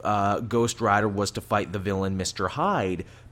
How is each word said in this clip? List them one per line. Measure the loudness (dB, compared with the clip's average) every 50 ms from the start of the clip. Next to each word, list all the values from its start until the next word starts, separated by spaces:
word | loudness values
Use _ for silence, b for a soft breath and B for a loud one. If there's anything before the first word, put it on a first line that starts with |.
| -2
uh, | 0 0 2 2 2 0 0
Ghost | -2 0 2 2 2 2 0 0
Rider | 2 4 4 4 4 2
was | 0 0 -2 -2
to | -2 -6
fight | -4 0 0 0 0 -2
the | -4 -4
villain | -2 -2 -2 0 -2 -2 -2 -2
Mister | -4 -4 -4 -2 -4 -2
Hyde? | -2 0 0 0 0 0 0 0 -2 -4 -6 b b b b b